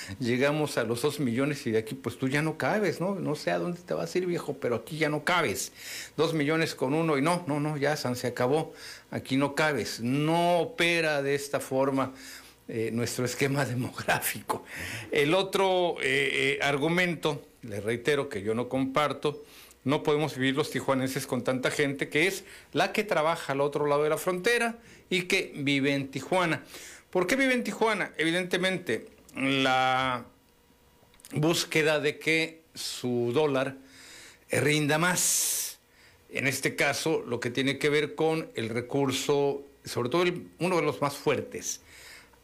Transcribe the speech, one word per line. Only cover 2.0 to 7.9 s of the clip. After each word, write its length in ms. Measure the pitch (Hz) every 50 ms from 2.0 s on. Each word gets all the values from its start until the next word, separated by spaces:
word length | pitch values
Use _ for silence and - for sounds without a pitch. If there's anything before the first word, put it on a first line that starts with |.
| - - - -
tú 100 | 135 131
ya 140 | 139 147
no 160 | 156 160 151 -
cabes, 420 | - 135 180 220 214 170 127 -
¿no? 140 | 165 190 196
No 220 | 180 147 139 151
sé 160 | 147 - 175
a 60 | 175 175
dónde 220 | 170 175 175 170
te 140 | - - 160
vas 180 | 156 165 165
a 60 | - 180
ir, 80 | 185
viejo, 320 | 180 175 151 - - 135 -
pero 140 | - 127 117
aquí 240 | 110 - - 156 151
ya 100 | 156 147
no 160 | 151 151 147
cabes. 480 | - 180 175 160 117 95 90 - - - - - - - - - - -
Dos 180 | - 156 156 151
millones 400 | 131 139 143 160 160 160 147 -
con 180 | - 139 131
uno 240 | 143 160 165 160 151
y 60 | 135
no, 220 | 135 165 180 190 180
no, 140 | - 147 147
no, 160 | 147 151 151
ya, 200 | 143 135 143